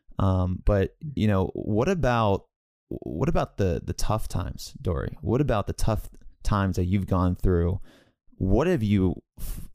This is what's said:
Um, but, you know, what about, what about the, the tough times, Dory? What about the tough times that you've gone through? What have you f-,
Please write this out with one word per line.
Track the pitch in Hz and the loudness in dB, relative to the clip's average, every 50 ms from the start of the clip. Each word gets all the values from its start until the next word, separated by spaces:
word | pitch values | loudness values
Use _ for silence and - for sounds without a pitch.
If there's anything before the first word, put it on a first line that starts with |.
| _ - - - | _ -10 -4 0
Um, | 98 95 92 92 92 90 92 - - | 2 2 2 2 0 -2 -2 0 2
but, | 107 104 98 92 - - _ - 151 131 | 2 4 4 2 0 -4 _ -12 -8 -2
you | - 107 | 0 2
know, | 107 98 95 90 - - | 2 2 2 0 0 -4
what | - - - 107 104 135 185 | -6 -4 -2 0 0 2 0
about, | 196 165 127 123 120 117 110 101 98 - - _ _ _ _ _ _ _ _ - | 0 0 0 0 2 2 2 2 2 0 -2 _ _ _ _ _ _ _ _ -12
what | 58 - - 58 65 85 - - | -12 -10 -10 -8 -6 -2 0 0
about | - 170 - - _ | 0 0 0 -2 _
the, | - 98 90 71 57 - | -2 0 0 0 -2 -4
the | - 85 | -6 -4
tough | - - - 107 110 - | 0 0 0 0 0 -2
times, | - - 90 90 - - - - - - - | -4 -4 -4 -6 -6 -8 -12 -14 -16 -12 -6
Dory? | - 92 80 65 - - - - | -4 -4 -2 -2 -4 -6 -8 -6
What | - 107 113 139 | -2 0 0 2
about | 151 127 117 101 - | 2 0 0 -2 -2
the | - - | -4 -2
tough | - - 113 107 104 - - - - - - - - - | 0 0 2 2 0 -4 -8 -14 -20 -20 -20 -14 -6 -2
times | - 104 98 98 92 85 | 0 2 2 2 0 0
that | 95 90 | 0 0
you've | 90 101 101 92 | 0 0 0 0
gone | - 95 90 90 90 95 | 0 0 2 2 2 0
through? | - - 95 90 85 85 87 95 - - - - _ _ _ _ _ _ - - | 2 2 2 4 2 2 0 -2 -4 -8 -12 -20 _ _ _ _ _ _ -18 -10
What | - 95 95 98 123 160 | -4 0 2 2 4 4
have | 185 180 117 | 2 2 2
you | 107 101 104 95 92 90 - - - _ _ - | 2 2 2 4 2 2 0 -4 -10 _ _ -10
f-, | - - - - - - | -8 -8 -8 -8 -12 -10